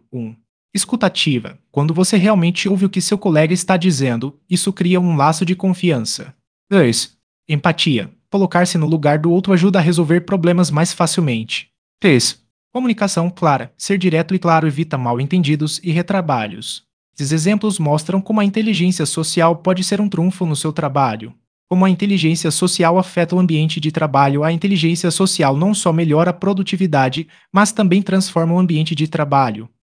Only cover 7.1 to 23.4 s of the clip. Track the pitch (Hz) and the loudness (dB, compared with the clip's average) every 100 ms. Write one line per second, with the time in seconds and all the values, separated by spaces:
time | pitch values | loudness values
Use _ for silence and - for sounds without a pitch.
7.1 | _ _ _ - 151 165 160 - 123 98 | _ _ _ -6 -2 0 0 0 0 -4
8.1 | - _ 202 185 175 180 170 151 160 147 | -14 _ -2 0 2 0 0 0 0 2
9.1 | 151 165 175 190 185 185 190 160 170 160 | 0 2 0 2 2 4 2 2 2 2
10.1 | 170 175 190 170 175 170 147 170 - 170 | 0 0 0 2 2 2 0 -2 0 -2
11.1 | - 156 113 110 - - _ _ _ 202 | 0 -2 -2 -6 -10 -12 _ _ _ 4
12.1 | 131 - - _ _ _ 247 254 226 202 | 4 2 -6 _ _ _ -4 -2 0 -2
13.1 | 185 175 180 160 135 117 - - 196 185 | -2 -4 0 0 0 -2 -10 -4 0 2
14.1 | 160 160 185 170 160 156 139 160 139 120 | 0 0 -2 2 2 2 -2 -4 -4 -2
15.1 | 120 139 185 147 151 151 - 180 160 170 | -2 0 0 0 0 -2 -6 -4 -2 0
16.1 | 196 165 127 110 101 113 - _ _ _ | -2 -2 -2 -4 -8 -12 -14 _ _ _
17.1 | - 139 160 160 208 214 190 151 151 156 | -8 -4 0 0 0 0 -2 0 0 0
18.1 | 190 190 220 202 196 220 196 175 185 151 | -4 0 0 0 0 -2 0 0 0 -2
19.1 | - 160 - 165 165 185 185 185 202 208 | -4 -4 2 2 2 0 -2 -2 -2 -2
20.1 | 185 175 185 175 147 160 151 151 139 135 | 0 -2 -2 -4 -2 -4 -4 -4 0 0
21.1 | 107 107 - _ _ - 185 190 180 202 | -2 -10 -18 _ _ -4 2 2 2 0
22.1 | 196 156 165 165 147 180 - 170 180 180 | 0 0 0 -2 0 -2 2 2 2 0
23.1 | - 170 180 | -2 0 2